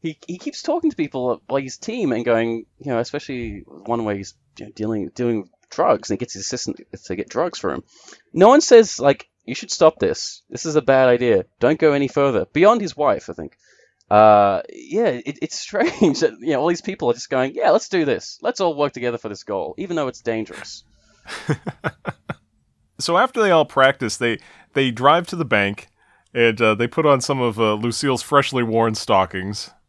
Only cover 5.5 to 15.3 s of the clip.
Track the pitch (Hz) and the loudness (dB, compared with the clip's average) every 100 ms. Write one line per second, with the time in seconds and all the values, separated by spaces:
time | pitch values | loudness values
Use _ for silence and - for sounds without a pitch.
5.5 | _ _ - 165 - - 104 120 95 95 | _ _ -2 0 0 -2 -8 -8 -10 -10
6.5 | 127 - - - - - 92 - 120 175 | -8 -8 -10 -14 -20 -10 -8 -6 -4 -4
7.5 | - 98 67 - _ - - _ - 202 | -4 -6 -8 -12 _ -20 -20 _ 4 6
8.5 | 285 - 240 214 - 139 139 - _ - | 6 8 6 6 0 0 0 -6 _ -14
9.5 | 123 214 - 160 - 92 - - - _ | -12 -10 2 2 2 -2 -2 -8 -14 _
10.5 | - 165 151 139 135 131 123 123 101 - | -10 -2 -2 2 4 4 4 4 2 0
11.5 | _ 120 151 156 143 139 - 139 110 90 | _ 0 2 2 2 0 0 0 0 -2
12.5 | 151 190 233 190 - 147 104 - 85 73 | 4 4 4 -2 -2 0 0 -4 -14 -14
13.5 | _ _ _ _ _ _ 104 107 104 101 | _ _ _ _ _ _ 6 8 8 6
14.5 | 95 - - - 185 226 123 120 | 0 -6 -18 -6 -2 -2 -2 -8